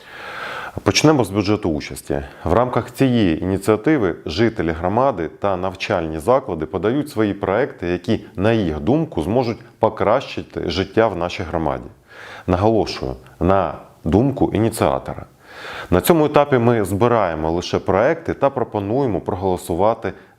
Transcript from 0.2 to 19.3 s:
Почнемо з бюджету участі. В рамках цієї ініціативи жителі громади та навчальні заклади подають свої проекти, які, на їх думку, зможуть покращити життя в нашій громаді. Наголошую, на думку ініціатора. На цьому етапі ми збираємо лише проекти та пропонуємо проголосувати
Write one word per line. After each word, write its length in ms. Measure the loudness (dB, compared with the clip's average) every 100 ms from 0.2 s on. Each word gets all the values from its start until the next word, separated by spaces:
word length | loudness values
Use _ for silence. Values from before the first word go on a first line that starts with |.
| -14 -12 -12 -12 -12 -4
Почнемо 400 | 0 4 4 4
з 60 | 2
бюджету 400 | 0 0 0 0
участі. 520 | -4 -6 -10 -6 -6 -6 -8
В 100 | 2
рамках 380 | 2 2 0 -4
цієї 520 | 0 2 4 2 2
ініціативи 720 | 0 0 2 2 2 2 0 -2 -4
жителі 460 | 0 0 2 -2
громади 580 | -2 -2 0 0 0 -6 -4
та 180 | -4 -2
навчальні 640 | -4 -6 -4 -2 -2 -2
заклади 460 | 0 0 0 -6 -6
подають 440 | -4 -2 -2 -4
свої 240 | -2 -2
проекти, 540 | -2 -2 0 -2 -4 -4
які, 380 | -2 -2 -4 -4 -2
на 160 | 0
їх 280 | 2 0 -2
думку, 420 | 0 0 0 -4
зможуть 360 | -2 0 0 -4 -10 _
покращити 920 | 0 2 2 2 0 -10 -10 -6 -4
життя 380 | -2 0 2 2
в 100 | 2
нашій 260 | -4 -6
громаді. 400 | -6 -2 -2 -4 -8 -18 _ -20 -20 -10 -2
Наголошую, 680 | 2 4 2 0 -4 -8 -8 -14 -2
на 340 | 2 4 2 -4 -16 -10
думку 480 | 0 2 2 2 0
ініціатора. 720 | 0 0 0 0 0 -4 -12 -14 _ -20 -18 -14 -14 0
На 120 | 2
цьому 240 | 4 4 4
етапі 320 | 4 4 4
ми 280 | 4 2 0
збираємо 680 | 2 2 4 2 0 -2
лише 280 | -2 -2 -2
проекти 540 | 2 2 2 0 -4
та 160 | 0 0
пропонуємо 720 | 0 -4 -4 -2 -2 -2 -2
проголосувати 920 | -4